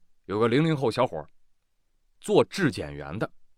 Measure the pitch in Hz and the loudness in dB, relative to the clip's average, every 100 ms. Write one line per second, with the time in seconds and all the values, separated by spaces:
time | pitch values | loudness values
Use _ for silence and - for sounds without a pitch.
0 | - _ - 101 117 123 160 151 131 110 | -14 _ -6 0 2 2 2 0 -2 0
1 | 127 78 73 - - _ _ _ _ _ | -2 -4 -12 -18 -20 _ _ _ _ _
2 | _ _ - 392 120 - 165 101 78 71 | _ _ 2 4 4 2 -2 -2 -8 -10
3 | 71 90 - - - | -10 -8 -8 -10 -20